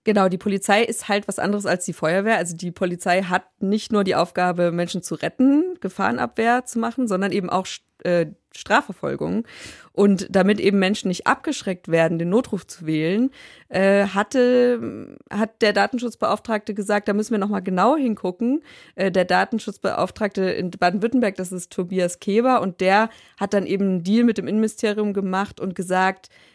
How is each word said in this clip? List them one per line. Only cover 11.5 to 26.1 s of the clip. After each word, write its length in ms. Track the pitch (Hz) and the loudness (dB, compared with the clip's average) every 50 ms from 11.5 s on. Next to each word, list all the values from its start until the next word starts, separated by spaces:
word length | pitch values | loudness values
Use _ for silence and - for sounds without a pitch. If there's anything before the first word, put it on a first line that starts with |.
| 277 - - 196 185 180 - - | -6 -6 -4 -6 -6 -6 -4 0
werden, 300 | 165 165 165 165 160 165 | 2 2 2 2 2 0
den 100 | 165 175 | -2 0
Notruf 360 | 180 233 269 - - 185 - | 2 0 0 0 -4 -8 -8
zu 180 | - - - 170 | -10 -16 -12 -6
wählen, 460 | 156 160 156 156 160 185 214 247 269 - - - - - - - - | -4 -2 -2 0 0 0 0 0 -2 -2 -6 -20 -20 -20 -20 -16 -6
äh, 380 | - 185 190 196 196 202 202 196 | -2 2 4 4 4 4 2 2
hatte, 1080 | 190 196 208 - - 262 247 247 247 247 247 247 247 233 233 - - 107 104 50 50 - - - | 0 -2 -2 0 2 2 4 4 4 4 4 4 2 0 -4 -8 -10 -10 -14 -16 -18 -20 -16 -8
hat 320 | - 208 220 214 - - - | -4 -4 -4 -4 -2 0 0
der 100 | 208 202 | 2 2
Datenschutzbeauftragte 1000 | 202 196 208 - 240 240 240 214 - - - 170 214 - - 226 208 - - 208 | 2 0 0 -2 -4 -6 -6 -6 -4 -2 -2 -2 -2 -4 -4 -6 -4 -4 -6 -6
gesagt, 340 | 202 202 196 208 208 208 - | -6 -2 -2 -2 -2 0 0
da 40 | 202 | 0
müssen 160 | 208 214 - | 0 0 0
wir 80 | 233 208 | 0 0
noch 100 | 196 208 | 0 0
mal 120 | 208 196 | -2 -2
genau 360 | 180 190 185 180 185 233 294 | -2 -2 0 2 4 4 4
hingucken. 680 | 330 277 247 214 - - 185 185 - 233 240 269 320 - - - - - - - | 2 2 0 -2 -2 -4 -6 -4 -2 -2 -2 -2 -2 -4 -8 -20 -20 -20 -14 -6
Äh, 140 | - 190 196 | -2 -2 0
der 140 | 175 185 180 | 2 0 0
Datenschutzbeauftragte 1200 | 180 185 180 190 - - 220 - - 196 - - 190 - - 175 185 - - 220 202 - 196 190 | 2 2 2 2 0 -2 -6 -6 -6 -10 -6 -4 -4 -2 -2 -2 -4 -4 -4 -6 -4 -2 -2 -2
in 280 | 185 - - 180 180 | -2 -2 -2 -4 -6
Baden-Württemberg, 680 | 180 - - 180 180 214 190 233 233 254 233 202 190 | -4 0 0 0 2 0 -2 0 0 2 2 0 -2
das 160 | - 185 175 185 | -4 -8 -8 -8
ist 180 | 180 - - - | -10 -12 -10 -6
Tobias 460 | - 185 175 190 185 180 175 175 - | -6 -6 -4 -2 0 0 -2 -2 -4
Keber, 400 | - - 196 214 240 262 254 233 | -4 0 0 2 4 4 2 2
und 200 | - 196 175 - | 0 -2 -2 0
der 280 | 185 185 190 202 220 233 - - - _ _ - | 2 4 4 4 2 2 -4 -12 -20 _ _ -8
hat 160 | 202 196 - | -6 0 0
dann 120 | 202 185 | 0 0
eben 180 | - 190 190 202 | 0 0 0 0
einen 200 | 196 185 180 165 | 0 0 0 0
Deal 200 | 185 208 233 240 | 2 2 4 4
mit 120 | 240 208 | 4 2
dem 120 | - - - | 0 -2 -2
Innenministerium 640 | 190 214 220 220 214 - - 214 208 214 214 208 196 | 0 0 0 0 -2 -2 -2 -2 0 0 -2 -2 -2
gemacht 460 | 196 196 190 185 190 196 202 - - | -2 -2 -2 -2 -2 -4 -4 -6 -8
und 140 | - 190 175 | -8 -8 -6
gesagt, 540 | - 185 180 185 185 190 190 | -6 -4 -2 0 2 2 2